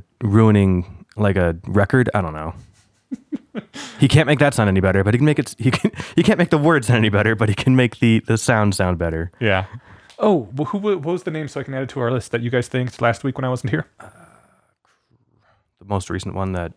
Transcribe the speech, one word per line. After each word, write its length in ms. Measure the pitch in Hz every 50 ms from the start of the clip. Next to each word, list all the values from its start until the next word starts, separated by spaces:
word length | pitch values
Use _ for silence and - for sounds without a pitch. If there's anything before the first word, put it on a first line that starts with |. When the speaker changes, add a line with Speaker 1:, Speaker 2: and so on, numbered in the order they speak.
| - _ _ - 120
Speaker 1:
ruining, 840 | 101 101 110 110 110 107 101 98 95 92 90 90 - - - - _ -
like, 180 | 104 104 101 92
a 220 | 95 87 85 82 85 -
record. 420 | - 92 104 107 - - 127 120 - -
I 60 | 104
don't 120 | 90 80 78
know. 200 | 78 78 82 - -
Speaker 2:
<laughs> 1040 | - _ _ _ _ _ _ _ _ - 269 - _ - - - _ _ - 220 - _ - - - - - -
Speaker 1:
He 100 | 139 -
can't 180 | - 151 156
make 120 | 143 147 120
that 140 | 147 139 -
sound 140 | 123 107 101
any 120 | 95 95
better, 200 | 92 95 92 98 95
but 80 | 104 113
he 40 |
can 80 | 123 147
make 140 | 151 143 -
it, 160 | 131 - -
he 140 | - - 131
can, 180 | - - - 220 - - - - -
he 60 | 175 165
can't 140 | 208 214
make 120 | - 170 -
the 80 | 165
words 300 | 147 143 165 165 139 110
sound 100 | - 123
any 100 | 110 110 104
better, 240 | 101 101 104 110 110
but 120 | 104 113
he 80 | 107 101
can 200 | - - 131 127
make 220 | 131 123 117 - -
the, 200 | 123 113 113 110 -
the 100 | - 117
sound 380 | 110 - - 117 107 104 104 95
sound 220 | - 95 90 90
better. 340 | 82 87 82 80 80 85 87 _ -
Speaker 2:
Yeah. 260 | 117 104 95 95 98 - - 123 _ - - - _ _ - -
Oh, 300 | 214 214 190 143 107 92 120
wh-, 80 | 139 147
who, 100 | - - 196
what 220 | 208 214 196 165
was 220 | 135 165 180 170 -
the 80 | 180
name 160 | 156 156 151
so 140 | 131 - 143
I 20 | 131
can 100 | 139 135
add 100 | 131 135
it 60 | 123
to 120 | - 135
our 100 | 123 117
list 200 | 131 120 - - -
that 80 | 117
you 80 | 120 117
guys 180 | 127 123 120
thanked 340 | - - 127 127 117 - -
last 220 | 117 117 113 - -
week 140 | 135 127
when 80 | - 131
I 40 | 127
wasn't 200 | 127 123 - -
here? 160 | - 156 - _ _ _
Speaker 1:
Uh, 80 | - - _ - - _ _ _ _ _ _ _ _ _ _ _ _ _ _ _ _ _ _ _ _ _ _ _ _ _ _ _ _ _ _ _
the 60 | 92
most 240 | 98 101 95 - -
recent 260 | 92 92 - 98 90
one 160 | 95 95 95
that 220 | 92 90 85 82 -